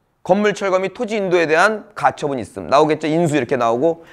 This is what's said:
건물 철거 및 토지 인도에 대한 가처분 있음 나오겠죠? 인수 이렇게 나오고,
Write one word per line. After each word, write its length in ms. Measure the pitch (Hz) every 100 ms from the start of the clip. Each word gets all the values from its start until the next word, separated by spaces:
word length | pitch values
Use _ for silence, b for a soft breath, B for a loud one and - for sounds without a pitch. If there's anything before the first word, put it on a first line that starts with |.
| _ _
건물 320 | - 196 208
철거 240 | - 196 185
및 120 | 190
토지 220 | 190 220 220
인도에 300 | 190 175 156
대한 420 | 160 202 214 -
가처분 440 | - 143 - 147 135
있음 260 | 104 98 80
나오겠죠? 380 | 135 156 151 156
인수 300 | 160 170 143
이렇게 200 | 117 131
나오고, 480 | 117 120 165 165 B